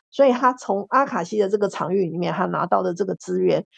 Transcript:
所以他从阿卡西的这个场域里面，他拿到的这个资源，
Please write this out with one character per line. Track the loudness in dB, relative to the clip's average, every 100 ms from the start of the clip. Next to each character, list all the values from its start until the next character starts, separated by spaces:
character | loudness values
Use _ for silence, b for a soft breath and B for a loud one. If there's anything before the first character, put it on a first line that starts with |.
| _
所 | 2 4
以 |
他 | 4 2
从 | 0 -2 -4 0
阿 | 0 0
卡 | -2
西 | -4 -2
的 | 0
这 | 0
个 | -2
场 | -2 -2
域 | 0 -2
里 | -2
面， | -4
他 | -2 -2
拿 | -2 0
到 | 0
的 | 0
这 | -2 -4
个 | -4
资 | -4 0
源， | 2 2 -2